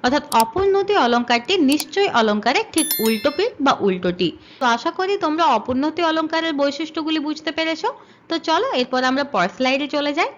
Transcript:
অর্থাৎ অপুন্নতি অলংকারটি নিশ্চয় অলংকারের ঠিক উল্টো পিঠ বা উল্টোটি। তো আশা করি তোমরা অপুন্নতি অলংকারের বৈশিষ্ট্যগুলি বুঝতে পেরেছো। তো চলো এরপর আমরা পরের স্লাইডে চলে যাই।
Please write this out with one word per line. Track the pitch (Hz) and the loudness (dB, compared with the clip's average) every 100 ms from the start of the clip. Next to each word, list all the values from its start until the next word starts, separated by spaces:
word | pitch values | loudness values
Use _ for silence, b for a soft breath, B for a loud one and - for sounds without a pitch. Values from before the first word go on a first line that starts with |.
অর্থাৎ | 247 285 - | 2 0 2
অপুন্নতি | 233 220 359 392 392 392 403 | 2 2 2 2 2 2 2
অলংকারটি | 247 240 240 240 233 381 269 | 4 2 2 0 2 2 4
নিশ্চয় | 294 - 392 403 | 2 0 0 2
অলংকারের | 240 220 208 233 330 440 | 2 2 2 0 0 0
ঠিক | 339 302 - | -2 -2 0
উল্টো | 220 220 294 | 0 2 0
পিঠ | 285 453 508 | 0 -4 0
বা | 277 - | 0 2
উল্টোটি। | 196 185 180 180 175 - B B | 0 0 -2 -2 -4 -4 B B
তো | 247 | 0
আশা | 233 339 | 0 -2
করি | 330 370 403 | -2 -2 0
তোমরা | 359 311 320 226 | -2 2 2 2
অপুন্নতি | 214 254 302 320 | 0 0 0 0
অলংকারের | 330 320 320 330 330 | 0 0 0 -2 -2
বৈশিষ্ট্যগুলি | 285 285 285 320 330 311 311 | 0 0 -2 -6 -6 -2 -2
বুঝতে | 294 311 - | -2 -6 -6
পেরেছো। | 330 320 320 453 - B B _ | -4 -4 -2 -4 -6 B B _
তো | 330 | -4
চলো | - 330 523 | 0 0 0
এরপর | 311 254 254 | -2 -2 0
আমরা | 262 262 | 0 -2
পরের | 277 208 196 | -2 0 -2
স্লাইডে | - 254 269 294 | 0 0 0 -2
চলে | 294 294 | -2 -2
যাই। | 294 427 | -2 -4